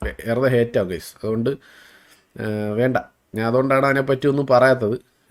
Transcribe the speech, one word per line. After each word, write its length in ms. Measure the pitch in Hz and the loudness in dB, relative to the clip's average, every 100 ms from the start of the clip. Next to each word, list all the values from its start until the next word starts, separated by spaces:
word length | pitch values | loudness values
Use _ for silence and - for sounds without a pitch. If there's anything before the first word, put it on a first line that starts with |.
വെറുതെ 460 | 107 - 113 117 131 | -10 -8 -4 0 2
ഹേറ്റ് 280 | 120 117 117 | 2 2 0
ആവും, 120 | 92 | -2
ഗൈസ്. 260 | 85 - - | -6 -10 -10
അതുകൊണ്ട്, 260 | 107 110 120 139 - - - - _ _ _ - | -6 -4 -4 -6 -10 -20 -20 -20 _ _ _ -10
ഏ, 340 | 110 107 104 | -6 -4 -4
വേണ്ട. 240 | 107 127 120 - _ _ 107 | 0 0 0 -6 _ _ -6
ഞാൻ 120 | 113 | 0
അതുകൊണ്ടാണ് 380 | 123 135 135 135 | 0 2 2 2
അതിനെപ്പറ്റി 420 | 135 135 131 143 | 0 0 0 0
ഒന്നും 200 | 139 131 | 0 2
പറയാത്തത്, 520 | 123 131 127 107 127 - _ _ | 4 6 4 0 -4 -8 _ _